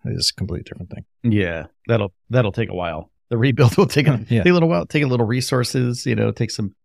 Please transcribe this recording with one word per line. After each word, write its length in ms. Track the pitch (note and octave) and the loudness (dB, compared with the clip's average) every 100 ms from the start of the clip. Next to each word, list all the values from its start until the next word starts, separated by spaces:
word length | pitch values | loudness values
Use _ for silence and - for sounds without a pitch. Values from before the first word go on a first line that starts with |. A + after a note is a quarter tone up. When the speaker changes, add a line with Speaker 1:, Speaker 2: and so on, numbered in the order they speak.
| - | -8
Speaker 1:
is 240 | - - | -4 -4
a 40 | |
completely 300 | - F#2 - | -4 -6 -8
different 260 | - - F2 | -10 -14 -14
thing. 140 | - - _ | -16 -18 _
Speaker 2:
Yeah, 440 | A#2 G#2 F2 E2 - _ - | 0 2 0 -4 -10 _ -2
that'll, 280 | A#2 G2+ - - | -2 -2 -8 -2
that'll 200 | B2 G#2+ | 0 0
take 200 | G#2 A2 | -2 -4
a 40 | |
while. 380 | F2+ F2 D#2+ - _ _ | -4 -6 -6 -12 _ _
The 80 | A#2 | 0
rebuild 400 | C3+ A#2+ A#2+ - | 2 4 4 6
<laughs> 20 | |
will 80 | G3 | 2
take 220 | D#3 D3+ | 2 2
a, 160 | B2 A2+ | 0 0
Speaker 1:
Yeah. 140 | A#2 | 2
Speaker 2:
take 80 | F3 | 4
a 40 | |
little 160 | F3+ E3 | 4 4
while, 160 | F3 F3+ | 0 -2
take 160 | D3+ | 0
a 20 | C3+ | 0
little 200 | B2 A2 | 0 0
resources, 800 | B2 B2 B2+ B2 C3 B2 A#2+ B2+ | -2 -2 -2 0 0 -2 -2 -2
you 100 | A2 | 0
know, 160 | A2 | -2
take 180 | A2 A#2 | -2 -4
some, 240 | - G2+ - | -4 -8 -10